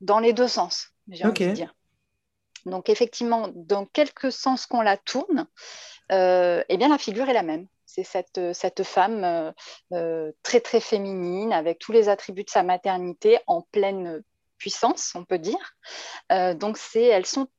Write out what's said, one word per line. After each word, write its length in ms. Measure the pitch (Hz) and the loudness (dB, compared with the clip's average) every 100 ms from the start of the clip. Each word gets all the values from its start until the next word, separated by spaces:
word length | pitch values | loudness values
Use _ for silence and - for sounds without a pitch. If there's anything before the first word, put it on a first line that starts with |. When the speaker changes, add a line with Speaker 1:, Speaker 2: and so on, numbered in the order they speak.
Speaker 1:
dans 200 | 190 214 | 2 4
les 120 | 226 | 4
deux 160 | 233 247 | 4 2
sens, 420 | - 175 - - _ - | 0 -4 -6 -10 _ -20
j'ai 180 | 175 208 | -2 0
Speaker 2:
Ok. 140 | 214 | 0
Speaker 1:
envie 80 | 180 | 0
de 40 | |
dire. 200 | 214 165 _ _ _ _ _ _ _ _ - 185 | -2 -8 _ _ _ _ _ _ _ _ -18 -8
Donc, 220 | 185 185 | -2 2
effectivement, 580 | 208 233 - 233 233 202 | 2 2 0 -2 0 -2
dans 320 | 175 165 202 196 | -8 -2 -2 0
quelque 440 | - 285 - 262 | 0 0 -2 -6
sens 360 | - - 254 - | -2 -2 -2 0
qu'on 160 | 247 | 0
la 140 | 214 202 | 2 2
tourne, 500 | - 247 392 294 311 _ - - - - - | -2 -4 0 -2 -2 _ -20 -20 -20 -16 -2
euh, 500 | 190 185 180 180 170 - | 2 4 4 4 2 0
eh 80 | 180 | 2
bien, 120 | 262 | 4
la 100 | 294 | 2
figure 300 | - 208 262 | 0 -2 0
est 40 | |
la 80 | 240 | 0
même. 240 | 165 156 190 _ _ | 0 -4 -10 _ _
C'est 180 | - | -10
cette, 360 | 185 185 175 - 175 | -6 -6 -6 -4 -4
cette 320 | 180 185 - | -2 -4 -4
femme, 400 | 185 - 190 220 | -2 0 0 0
euh, 260 | 180 170 160 - - - - | -2 -2 -4 -10 -20 -20 -8
euh, 380 | 180 165 165 156 - | -6 -4 -4 -8 -10
très, 180 | - 240 | 0 0
très 200 | - 233 | 2 0
féminine, 720 | - 208 196 190 175 185 220 | 0 -2 -2 -6 -4 -4 -2
avec 260 | 180 160 165 | 0 -2 -4
tous 120 | - | 2
les 160 | 226 208 | 4 4
attributs 360 | 202 - 190 | 2 -4 -12
de 60 | 202 | -2
sa 120 | 214 | 0
maternité 760 | 180 180 202 185 180 175 214 240 - | 2 0 -2 -2 -4 0 4 4 4
en 160 | 170 - | -2 -2
pleine 500 | 208 196 196 175 160 - _ _ - | -2 0 -2 -6 -10 -14 _ _ -14
puissance, 540 | 196 - 240 349 - | -10 0 0 0 -6
on 100 | 175 | -8
peut 140 | 175 180 | -4 -4
dire. 360 | 165 339 - _ - - - - - | -4 -6 -8 _ -18 -16 -14 -10 0
Euh, 240 | 185 180 | 2 2
donc, 220 | 170 208 220 | -2 -4 -6
c'est, 260 | - 226 | -4 4
elles 220 | 240 202 180 | 6 4 2
sont 220 | 269 269 | -4 -4